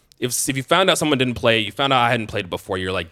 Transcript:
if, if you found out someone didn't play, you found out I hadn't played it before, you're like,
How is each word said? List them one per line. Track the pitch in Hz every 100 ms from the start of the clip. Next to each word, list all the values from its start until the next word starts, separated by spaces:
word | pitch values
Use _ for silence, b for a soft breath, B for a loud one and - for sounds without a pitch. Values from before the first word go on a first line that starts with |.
| b -
if, | 123 - -
if | 135
you |
found | - 180 190
out | 156
someone | 151 131
didn't | 131
play, | 117 120 113
you | 104
found | - 139
out | 131
I | 120
hadn't | 120 107
played | 104
it | 90
before, | 92 - 95
you're | 92
like, | 92 85